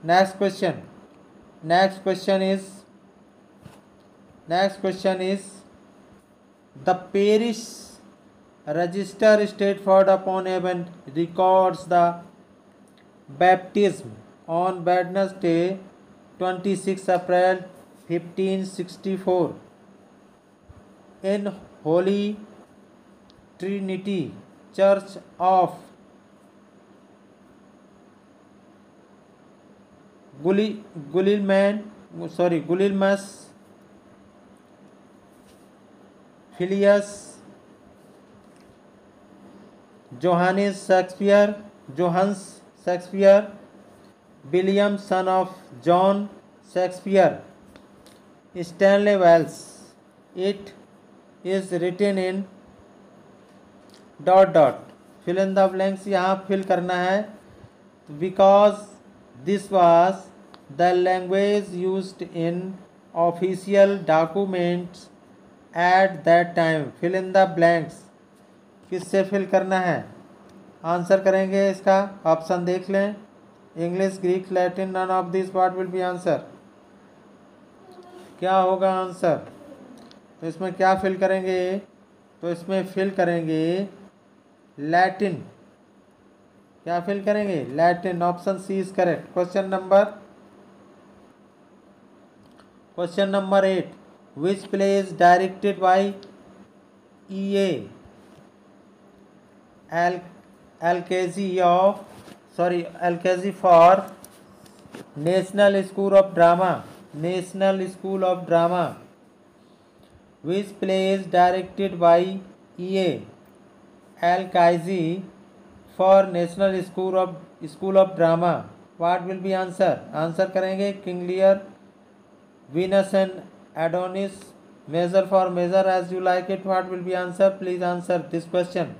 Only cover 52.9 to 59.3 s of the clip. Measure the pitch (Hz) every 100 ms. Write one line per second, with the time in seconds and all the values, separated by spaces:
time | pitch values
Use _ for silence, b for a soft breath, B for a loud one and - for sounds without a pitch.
52.9 | - - - - - - - - - -
53.9 | - - _ 147 185 190 165 139 - -
54.9 | - _ - - 180 196 190 190 185 196
55.9 | 190 202 190 185 190 190 196 185 180 180
56.9 | 180 180 196 214 - - - - _ _
57.9 | _ _ 147 185 185 196 202 208 202 -
58.9 | - - - -